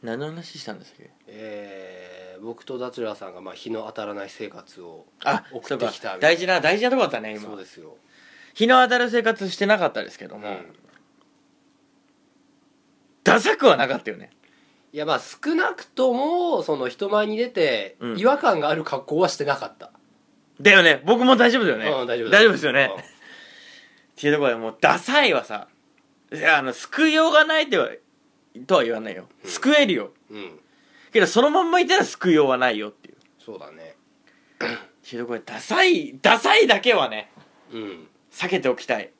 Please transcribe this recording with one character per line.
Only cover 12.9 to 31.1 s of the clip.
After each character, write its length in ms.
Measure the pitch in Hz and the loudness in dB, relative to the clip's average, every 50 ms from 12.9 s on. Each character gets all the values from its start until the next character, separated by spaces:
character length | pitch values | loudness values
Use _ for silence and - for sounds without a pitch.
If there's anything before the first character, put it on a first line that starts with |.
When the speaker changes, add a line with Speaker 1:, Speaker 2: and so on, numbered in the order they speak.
| _ _ _ _ _ _ _ | _ _ _ _ _ _ _
Speaker 1:
ダ 160 | - - 226 | 2 2 4
サ 180 | - 381 427 | 4 0 0
く 100 | - 285 | 4 4
は 100 | 247 160 | 4 4
な 100 | 127 143 | 4 2
か 120 | 127 131 - | -2 -2 -6
っ 40 | - | -6
た 80 | 110 | -10
よ 60 | 98 | -12
ね。 140 | - - - _ _ _ _ _ _ _ _ _ _ _ _ - | -12 -16 -20 _ _ _ _ _ _ _ _ _ _ _ _ -12
Speaker 2:
い 40 | |
や、 100 | 147 151 | -10 -4
ま 80 | 156 147 | -4 -4
あ、 60 | 123 | -4
少 340 | - - - - - 285 330 | -4 -8 -14 -8 -6 -2 -2
な 180 | 330 381 392 370 | -2 -2 -4 -6
く 140 | - - | -8 -16
と 260 | _ _ - 254 262 240 | _ _ 0 0 0 0
も、 520 | 247 277 302 339 359 359 339 311 202 160 | 0 -2 -2 -2 -2 -2 -2 -2 -2 -2
そ 120 | - 151 | -4 -4
の、 120 | 139 127 127 | -4 -4 -6
人 200 | - - 208 196 | -6 -6 -6 -2
前 180 | 208 208 214 214 | 0 0 0 -2
に 80 | 214 | -2
出 120 | 220 240 240 | -4 -4 -4
て、 460 | 240 196 165 143 123 107 98 95 - _ | -2 0 0 0 0 -2 -4 -8 -12 _
Speaker 1:
う 140 | - 120 113 | -8 -8 -6
ん。 40 | 175 | 0
Speaker 2:
違 80 | 196 | 2
和 120 | 247 285 285 | 2 2 2
感 200 | - 240 202 160 | 2 0 0 2
が 120 | 147 151 | 0 -2
あ 40 | 156 | -2
る 80 | 165 156 | -2 -4
格 240 | - - 131 - | -6 -8 -8 -6
好 120 | - 151 - | -4 0 0
は 100 | - - | 0 0
し 80 | - | 0
て 80 | - 143 | -4 -4
な 120 | 143 139 | -4 -4
か 100 | - 110 | -4 -6
っ 100 | 101 - _ | -14 -14 _
た。 140 | - - _ _ _ _ _ _ _ _ _ _ _ _ _ _ | -20 -20 _ _ _ _ _ _ _ _ _ _ _ _ _ _
Speaker 1:
だ 120 | 139 202 196 | 4 6 8
よ 100 | 196 175 | 8 8
ね。 180 | 165 147 127 127 | 6 4 4 2
僕 180 | 160 240 233 247 | 2 2 4 6
も 120 | 254 262 | 4 6
大 160 | 214 240 240 233 | 6 6 4 4
丈 80 | 262 | 2
夫 40 | 220 | 0
だ 60 | 170 | 0
よ 80 | 127 107 | 0 0
ね。 100 | 110 - | -2 -2
Speaker 2:
う 160 | 147 131 123 | -2 -2 -2
ん、 20 | 120 | -4
大 100 | 117 120 | -4 -4
丈 80 | 117 | 0
夫 40 | 110 | 4
だ 0 | |
よ。 0 | |
Speaker 1:
大 120 | 185 202 220 | 6 8 8
丈 60 | 220 | 6
夫 40 | 185 | 6
で 60 | 156 | 4
す 80 | 151 | -2
よ 60 | 147 123 | 0 2
ね。 180 | 139 135 117 98 | 2 2 2 -2
Speaker 2:
う 60 | 90 | -8
ん。 20 | |
Speaker 1:
っ 40 | - - _ _ - - - - - - - - - - - - - _ _ _ _ _ _ | -14 -18 _ _ -20 -20 -20 -20 -20 -20 -20 -20 -20 -20 -20 -20 -20 _ _ _ _ _ _
て 100 | - - | -4 0
い 40 | 147 | 0
う 20 | 147 | 0
と 60 | 151 | 2
こ 60 | 143 | 2
ろ 40 | 131 | 0
で、 60 | 117 | 0
も 140 | 113 113 113 | -2 -6 -10
う、 60 | 110 - | -6 2
ダ 180 | - 147 - 185 | 2 2 2 2
サ 260 | - - 262 294 285 | 0 0 2 2 4
い 80 | 233 165 | 4 2
は 120 | 127 - | 0 -2
さ、 240 | - 107 104 - _ _ _ _ _ _ _ _ _ _ _ _ _ - | -4 -12 -12 -12 _ _ _ _ _ _ _ _ _ _ _ _ _ -12
い 40 | |
や、 220 | 156 - 165 160 147 | -4 2 2 2 2
あ 40 | 135 | 2
の、 100 | 131 117 | -4 -8
救 380 | - - - - - 311 320 | -8 -12 -10 -2 0 0 2
い 40 | 302 | 4
よ 160 | 311 320 330 | 4 2 4
う 20 | 330 | 4
が 120 | 302 311 | 4 4
な 160 | 311 320 311 | 4 2 -2
い 40 | 302 | -2
っ 40 | 294 | 0
て 100 | 240 175 | 0 -2
は、 100 | 127 110 107 - _ _ _ _ _ _ _ _ _ _ _ 113 127 | -2 -2 -6 -14 _ _ _ _ _ _ _ _ _ _ _ -20 -2
と 100 | - 190 | 2 2
は 80 | 147 127 | 2 2
言 100 | 117 117 | 0 -4
わ 60 | 110 | -6
な 120 | 110 107 92 | -8 -12 -12
い 20 | |
よ。 140 | 87 92 _ _ _ - | -14 -16 _ _ _ -14
Speaker 2:
う 20 | |
ん。 40 | 190 | -12
Speaker 1:
救 260 | - - - 254 302 | -10 -2 0 2 4
え 100 | 294 277 | 4 4
る 80 | 214 170 | 2 0
よ。 160 | 120 101 95 _ _ _ _ | -4 -4 -8 _ _ _ _
Speaker 2:
う 80 | 107 | -18
ん。 220 | 107 98 87 80 78 _ _ _ _ _ _ _ _ _ _ | -16 -16 -16 -18 -20 _ _ _ _ _ _ _ _ _ _